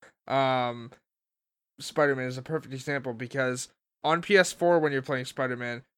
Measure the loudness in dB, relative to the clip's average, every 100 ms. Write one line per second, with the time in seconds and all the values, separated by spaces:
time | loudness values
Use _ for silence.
0 | -20 _ -2 2 2 2 0 -4 -12 -20
1 | _ _ _ _ _ _ _ -16 -6 0
2 | 2 2 -4 -6 -6 -6 -6 -10 -6 -4
3 | -4 -8 -6 -2 -2 -2 -8 _ _ _
4 | 0 0 6 6 4 2 4 4 4 0
5 | -2 -4 -4 -4 -4 -4 -6 -8 -12